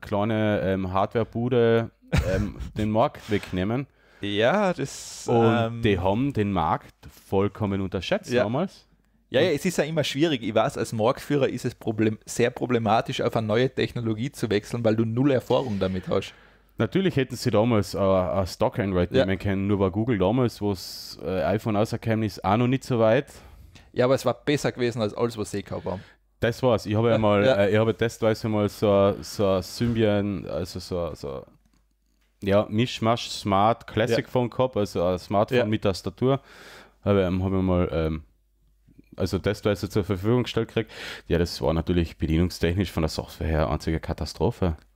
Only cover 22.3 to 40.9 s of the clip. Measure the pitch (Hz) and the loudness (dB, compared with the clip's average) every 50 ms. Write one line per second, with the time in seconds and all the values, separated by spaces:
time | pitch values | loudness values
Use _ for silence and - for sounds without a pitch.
22.3 | - - - 95 101 117 123 120 135 131 - - 131 113 113 110 113 139 151 - | -4 -4 -2 0 2 2 2 2 0 0 -2 -2 0 4 4 6 4 4 2 -2
23.3 | - - - - - - - - - - - _ - - 123 127 135 120 - 127 | -8 -20 -20 -20 -20 -20 -20 -20 -20 -20 -20 _ -2 0 2 2 2 2 0 0
24.3 | 117 - - - 147 143 - 127 - 127 120 120 113 120 110 104 - - 120 120 | -2 -2 0 0 0 0 0 -2 -2 -2 -2 -2 0 0 -2 -2 -2 -2 -4 -2
25.3 | 110 107 104 - - 101 95 - - - - 98 92 98 - - - _ _ _ | -2 -4 -8 -6 -6 -8 -8 -8 -8 -8 -6 -6 -8 -8 -10 -14 -20 _ _ _
26.3 | _ _ - 117 120 - - 127 113 101 - 98 107 107 117 117 110 110 110 104 | _ _ -2 -2 0 0 2 2 2 2 0 0 0 2 4 4 4 4 4 4
27.3 | 104 101 101 131 131 101 101 98 101 107 113 113 104 - 113 117 - - 113 110 | 4 6 6 4 4 4 4 4 4 4 4 2 2 0 -2 -2 -2 0 0 0
28.3 | 110 - - 113 107 104 104 101 - - - 104 101 98 98 101 101 - 80 - | 0 0 -2 -2 0 0 0 -2 0 0 2 4 6 6 6 4 2 0 -6 -8
29.3 | - - 104 95 95 92 92 - - - 120 117 117 113 110 104 104 101 101 104 | -4 0 0 2 2 0 -2 -4 -6 -4 -2 0 2 2 2 2 2 2 0 -2
30.3 | 98 80 50 - - 78 92 - - 92 - - 92 87 85 80 - - - 69 | -4 -6 -6 -6 -6 -6 -6 -8 -10 -12 -10 -8 -6 -4 -4 -6 -8 -10 -10 -10
31.3 | 67 64 - - _ _ _ _ _ _ _ _ _ _ _ _ _ _ _ _ | -10 -12 -14 -16 _ _ _ _ _ _ _ _ _ _ _ _ _ _ _ _
32.3 | _ _ - 95 98 104 107 - 107 107 123 120 - - 113 110 120 117 - - | _ _ -2 2 2 2 2 2 0 -2 -2 -2 -2 -2 0 0 0 0 -2 -8
33.3 | - - - 104 98 95 101 110 120 - - - - 113 110 - 117 127 117 - | -10 -6 -2 0 2 4 4 4 2 0 -4 -6 -2 -2 0 2 2 0 0 0
34.3 | - 131 123 113 - - 127 127 - 104 104 95 - 98 85 90 92 90 - - | -2 -2 -2 -2 0 -2 -2 0 0 -2 -2 -2 -2 0 0 0 0 -2 -4 -2
35.3 | 104 98 110 - 131 123 117 107 110 107 - 104 92 - - 98 - - 120 131 | 0 0 2 2 2 2 2 2 0 0 0 0 -2 -2 -4 -10 -6 -2 0 0
36.3 | 135 135 - - - - - - - - - - _ _ - 104 101 98 92 87 | 0 0 -4 -8 -20 -20 -20 -20 -20 -20 -20 -20 _ _ 0 2 4 4 4 2
37.3 | 95 92 95 95 95 95 92 92 90 90 90 - - 82 80 80 78 78 - - | 2 0 0 0 0 0 2 2 2 2 2 0 0 -2 -2 -2 -2 -6 -8 -14
38.3 | _ _ _ _ _ _ _ _ _ _ _ _ _ - - _ - - 95 92 | _ _ _ _ _ _ _ _ _ _ _ _ _ -20 -20 _ -8 -4 -4 -2
39.3 | - 92 - 101 107 - - 104 104 - - 92 - 107 92 - 101 92 95 110 | -2 -2 0 -2 -2 0 0 -2 -2 -2 -2 -4 -2 -2 -2 -2 -2 -2 0 2
40.3 | 120 123 117 - - 113 117 - - 127 110 - | 2 2 0 -2 -2 -4 -4 -2 -2 -4 -4 -4